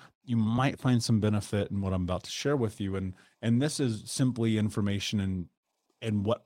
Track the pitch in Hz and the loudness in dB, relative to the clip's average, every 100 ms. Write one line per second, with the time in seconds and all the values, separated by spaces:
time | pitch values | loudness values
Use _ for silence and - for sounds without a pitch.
0 | - _ - 117 107 123 135 - 131 120 | -12 _ -4 0 2 2 0 0 2 2
1 | - 110 104 104 - 104 101 98 98 92 | 4 2 4 0 0 -2 -2 -2 -2 0
2 | 90 90 - - 139 147 110 - 98 95 | -2 -4 -6 -6 -2 0 0 -2 -4 -4
3 | 95 - _ _ 113 117 147 - 131 107 | -6 -8 _ _ 0 2 2 0 -2 -2
4 | - - 131 113 113 107 107 110 101 98 | -6 0 0 2 2 2 0 0 0 0
5 | - 107 95 92 87 _ _ _ _ _ | -2 -2 0 -2 -6 _ _ _ _ _
6 | 113 104 101 107 | -4 0 0 -2